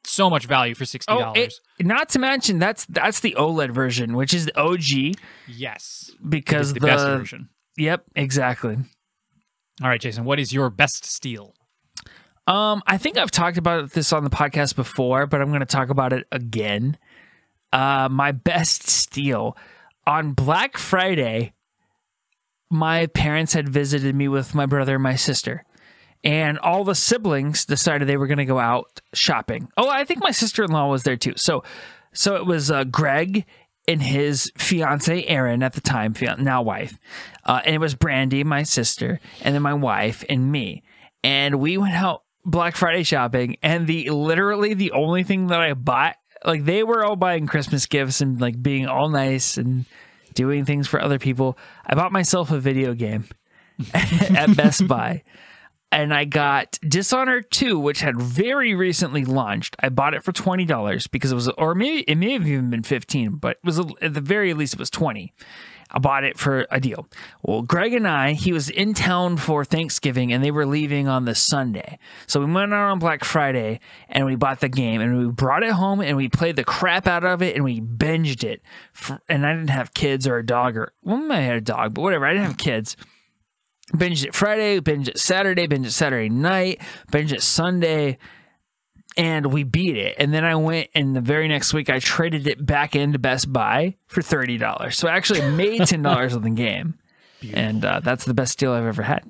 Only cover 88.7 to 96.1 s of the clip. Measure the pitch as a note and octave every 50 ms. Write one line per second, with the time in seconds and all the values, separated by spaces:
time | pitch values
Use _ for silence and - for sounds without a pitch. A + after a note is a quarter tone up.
88.7 | _ _ _ _ _ - _ - - - E3+ E3 D#3+ D#3 D3 C#3 C3 D3+ C#3+ B2+
89.7 | A2+ E3 F#3 F3+ C#3 G#2+ G2 G2+ - - C#3+ C#3+ D3+ D#3+ D#3+ E3 D#3+ D#3+ D#3 D#3+
90.7 | E3 E3 C#3+ - - D#3 C#3+ C3+ C3+ C3 A#2+ A#2+ D3 D#3 D#3+ D#3 D3+ C#3 - -
91.7 | - D#3 C#3+ - C3+ C3 - - - - E3 E3+ D#3+ D3+ C#3 C#3+ - - C#3+ B2+
92.7 | D3 C#3+ D3 D3 - D3 C#3+ C#3+ D3 C3+ B2 C3+ B2+ C3 - C#3+ C3 B2 G#2+ G#2+
93.7 | A2 C3+ E3 F#3 F#3+ _ _ _ - F3+ D#3 - E3 C#3+ B2+ B2 A#2+ A2+ A2+ A2
94.7 | G2+ - - - - - F3 E3 E3 F#3+ - - G#3+ E3 C#3+ C#3 D3 E3 F#3+ G#3
95.7 | A3+ A#3 F#3 - F3+ D#3+ D3 C#3+